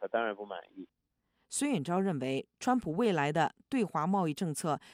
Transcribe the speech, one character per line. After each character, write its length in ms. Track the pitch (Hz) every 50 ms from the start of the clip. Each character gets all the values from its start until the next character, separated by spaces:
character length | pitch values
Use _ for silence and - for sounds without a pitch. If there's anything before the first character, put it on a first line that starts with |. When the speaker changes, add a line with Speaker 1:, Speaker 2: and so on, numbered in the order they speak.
Speaker 1:
他 60 | - 95
当 160 | - 113 117
然 100 | 110 104
不 120 | 101 104
满 120 | 101 98 85 - 50 -
意。 140 | 95 90 - _ _ _ _ _ _ _ _ _ _ _ -
Speaker 2:
孙 200 | - - 277 294
远 140 | 269 175 135
昭 160 | 175 175 185
认 180 | 190 196 175 139
为， 260 | 127 131 135 135 - _ _ -
川 180 | - 247 247 254
普 140 | - 170 151
未 200 | 175 240 226 185
来 180 | 156 143 143
的 220 | 151 165 151 - - _ _ -
对 160 | - 269 214
华 220 | 165 - 160 151
贸 200 | 175 196 202 185
易 60 | 160 147
政 220 | - 196 170 151
策 260 | - - 165 143 127 - -